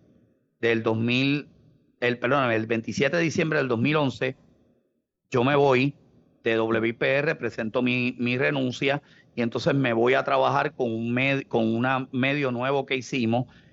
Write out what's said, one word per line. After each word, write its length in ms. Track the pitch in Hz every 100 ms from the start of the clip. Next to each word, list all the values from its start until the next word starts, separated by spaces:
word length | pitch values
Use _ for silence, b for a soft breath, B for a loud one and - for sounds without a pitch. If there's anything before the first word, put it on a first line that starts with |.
| _ _ _ _ _ _
del 220 | 113 117
dos 120 | 113 113
mil, 520 | 117 123 139 143 139 _ - _ _ -
el, 180 | 123 123
perdóname, 360 | 123 143 127
el 120 | 113 113
veintisiete 500 | 117 113 107 139 170
de 60 |
diciembre 340 | 165 156 160 151
del 100 | 135
dos 120 | 117
mil 160 | 131 156
once, 400 | 139 117 131 135 _ _ _ _ _ _ _ _ -
yo 120 | -
me 120 | 127 143
voy 380 | 143 127 139 - _ _ _ _
de 100 | 117
W 340 | 113 113 113 113
I 40 |
P 140 | 117 139 135
R, 160 | 147
presento 480 | 151 120 - 113 127
mi, 320 | 123 123 123 127
mi 200 | 120 123
renuncia 640 | 147 147 127 120 139 143 b b b -
y 60 |
entonces 320 | 117 120 160
me 180 | 139 131
voy 220 | 113 120
a 100 | 135
trabajar 500 | 135 135 131 139 151
con 180 | - 123
un 200 | 113 117
med-, 340 | 123 135 139 -
con 260 | 120 113
una 340 | 113 127 131 131
medio 400 | 127 131 147 135
nuevo 360 | 120 127 139 131
que 100 | 135
hicimos 500 | 117 139 113 117 135 b b